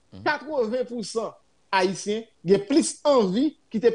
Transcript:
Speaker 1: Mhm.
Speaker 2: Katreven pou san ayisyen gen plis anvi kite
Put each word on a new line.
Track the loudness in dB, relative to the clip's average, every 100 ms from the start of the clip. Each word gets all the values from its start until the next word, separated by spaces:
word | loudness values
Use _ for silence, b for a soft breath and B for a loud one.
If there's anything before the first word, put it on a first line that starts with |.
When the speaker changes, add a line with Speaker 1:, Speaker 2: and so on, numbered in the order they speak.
| _
Speaker 1:
Mhm. | -6
Speaker 2:
Katreven | -2 -2 -2 -2 -2 -2 -6
pou | -8
san | -8 -6 -8 -10 _ _ -2
ayisyen | 0 0 -2 -6 -6 -8 _ 2
gen | 2 4
plis | 2 2 0
anvi | 2 4 2 2 -2 -4 _
kite | 0 2